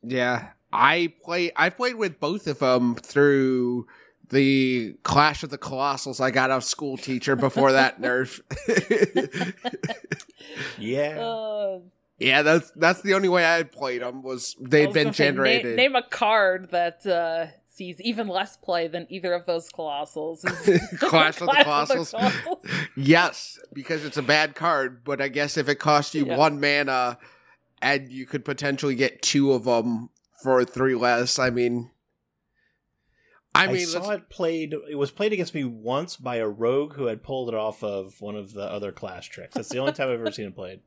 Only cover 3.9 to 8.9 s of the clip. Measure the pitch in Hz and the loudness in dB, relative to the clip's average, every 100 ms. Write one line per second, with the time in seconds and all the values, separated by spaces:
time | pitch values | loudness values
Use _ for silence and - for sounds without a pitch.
3.9 | - _ _ _ 131 135 135 131 127 110 | -18 _ _ _ 2 4 4 2 0 -2
4.9 | - - 143 151 143 156 139 - 135 139 | -8 0 4 4 0 -10 -12 -10 -4 -2
5.9 | 135 139 131 131 131 131 131 120 - 147 | -2 -6 -2 0 2 2 0 -2 -6 -6
6.9 | 131 - 127 - 131 135 143 139 131 135 | -8 -6 -4 0 2 2 4 4 6 4
7.9 | - 123 123 131 - _ 143 - 226 - | 2 -2 -2 -2 -8 _ -10 0 0 2